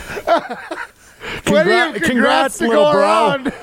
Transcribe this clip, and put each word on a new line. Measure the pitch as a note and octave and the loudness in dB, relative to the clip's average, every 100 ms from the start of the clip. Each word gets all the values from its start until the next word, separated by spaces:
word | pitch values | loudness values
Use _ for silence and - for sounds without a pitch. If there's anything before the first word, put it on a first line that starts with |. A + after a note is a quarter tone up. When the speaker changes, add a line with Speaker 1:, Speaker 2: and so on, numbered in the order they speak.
| - - | -12 -8
Speaker 1:
What | - E4 - - - D#4+ - - - - - - - D4 | -2 -2 -2 -10 -12 -12 -14 -20 -20 -18 -12 -6 0 2
do | F4 | 4
you, | F4+ E4 | 2 0
Speaker 2:
Congra-, | G#3 | -2
Speaker 1:
congrats | - B3 C4+ D#4+ C4+ - | 0 2 2 2 0 -2
to | A3+ | 0
Speaker 2:
little | D4+ | 4
Speaker 1:
go | D4 | 4
Speaker 2:
bro. | D4 | 4
Speaker 1:
around. | D4+ D#4+ D4 C#4 C4 - | 2 2 2 0 -4 -8